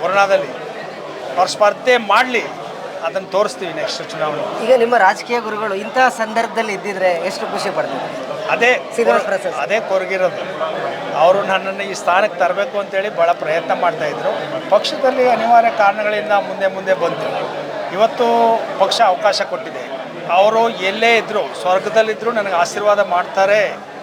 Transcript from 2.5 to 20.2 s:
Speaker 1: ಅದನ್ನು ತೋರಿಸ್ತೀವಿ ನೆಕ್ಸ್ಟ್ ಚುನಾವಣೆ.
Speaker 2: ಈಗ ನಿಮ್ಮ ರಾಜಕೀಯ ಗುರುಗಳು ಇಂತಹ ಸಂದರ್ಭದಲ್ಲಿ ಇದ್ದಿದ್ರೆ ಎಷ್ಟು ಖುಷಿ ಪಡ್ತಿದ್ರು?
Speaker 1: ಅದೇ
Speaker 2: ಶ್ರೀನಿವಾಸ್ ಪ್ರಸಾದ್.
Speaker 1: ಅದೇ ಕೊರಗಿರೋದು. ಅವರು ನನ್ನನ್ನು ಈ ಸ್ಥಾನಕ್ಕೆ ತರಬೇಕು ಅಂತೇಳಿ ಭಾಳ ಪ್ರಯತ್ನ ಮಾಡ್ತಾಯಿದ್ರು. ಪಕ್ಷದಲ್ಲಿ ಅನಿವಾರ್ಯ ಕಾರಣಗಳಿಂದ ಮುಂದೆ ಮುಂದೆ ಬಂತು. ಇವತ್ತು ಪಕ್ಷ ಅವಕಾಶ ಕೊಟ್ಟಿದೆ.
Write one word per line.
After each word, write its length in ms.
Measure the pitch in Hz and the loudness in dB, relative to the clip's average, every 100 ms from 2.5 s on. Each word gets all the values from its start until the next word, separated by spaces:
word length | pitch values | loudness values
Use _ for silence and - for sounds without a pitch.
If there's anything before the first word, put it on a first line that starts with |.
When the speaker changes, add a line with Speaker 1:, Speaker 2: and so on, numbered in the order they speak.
| - - - - - 165 | -8 -10 -10 -10 -8 -6
Speaker 1:
ಅದನ್ನು 260 | 190 185 | -6 -2
ತೋರಿಸ್ತೀವಿ 420 | 185 208 - 185 | 0 0 -2 -8
ನೆಕ್ಸ್ಟ್ 380 | 151 143 - 160 | -6 -6 -6 -8
ಚುನಾವಣೆ. 540 | 160 156 147 - - 226 | -4 -4 -4 -6 -4 2
Speaker 2:
ಈಗ 80 | |
ನಿಮ್ಮ 240 | 254 233 240 | 4 4 6
ರಾಜಕೀಯ 420 | 190 208 - 240 | 4 4 -2 -4
ಗುರುಗಳು 360 | 214 214 214 190 | -2 -4 -4 -4
ಇಂತಹ 340 | 208 254 254 | -2 2 2
ಸಂದರ್ಭದಲ್ಲಿ 640 | 240 220 220 233 226 220 | 2 -2 -2 -2 -2 -2
ಇದ್ದಿದ್ರೆ 380 | 190 185 190 185 | -4 -4 0 0
ಎಷ್ಟು 340 | 170 175 - 220 | 2 -2 -4 -6
ಖುಷಿ 240 | - 190 | -4 -4
ಪಡ್ತಿದ್ರು? 640 | 160 143 - - - - - 156 | -2 -4 -4 -6 -8 -8 -6 -2
Speaker 1:
ಅದೇ 400 | 160 233 226 - | 2 2 2 -2
Speaker 2:
ಶ್ರೀನಿವಾಸ್ 300 | - 226 233 | 0 2 2
ಪ್ರಸಾದ್. 300 | 196 190 185 | 2 -2 -4
Speaker 1:
ಅದೇ 260 | 160 147 214 | -4 -2 -2
ಕೊರಗಿರೋದು. 840 | - 190 185 190 185 - - 160 160 156 - - 135 143 | 0 -2 -2 0 0 -2 -8 -6 -6 -4 -6 -6 -6 2
ಅವರು 260 | 165 196 | 4 4
ನನ್ನನ್ನು 400 | 190 190 190 196 | 2 -2 -2 -6
ಈ 100 | 202 | -6
ಸ್ಥಾನಕ್ಕೆ 460 | 180 - 180 214 175 | -4 0 2 2 0
ತರಬೇಕು 400 | 180 180 202 208 | 0 0 -2 -4
ಅಂತೇಳಿ 360 | 196 196 196 170 | -4 -2 -4 0
ಭಾಳ 160 | 170 | 2
ಪ್ರಯತ್ನ 420 | 170 160 160 165 | 2 0 -2 -2
ಮಾಡ್ತಾಯಿದ್ರು. 960 | 190 175 156 151 147 175 - - - - | 0 0 -2 -4 -2 -4 -4 -4 -6 2
ಪಕ್ಷದಲ್ಲಿ 600 | 214 - - 269 254 254 | 2 2 0 0 2 2
ಅನಿವಾರ್ಯ 400 | 226 226 233 226 | 2 4 6 4
ಕಾರಣಗಳಿಂದ 600 | 220 202 202 208 208 208 | 4 2 2 -2 -2 0
ಮುಂದೆ 360 | 202 196 190 196 | 0 0 -2 -2
ಮುಂದೆ 260 | 190 190 | -2 -2
ಬಂತು. 600 | 190 170 - - - - - - - - | 0 0 -2 -4 -4 -6 -6 -8 -8 -6
ಇವತ್ತು 680 | 180 220 - 240 233 226 226 156 120 | 2 2 2 2 4 4 2 -2 0
ಪಕ್ಷ 220 | 190 - | 0 4
ಅವಕಾಶ 400 | 226 180 160 - | 4 4 2 0
ಕೊಟ್ಟಿದೆ. 640 | 196 175 165 139 - 135 - - | -2 -6 -8 -10 -10 -10 -10 -10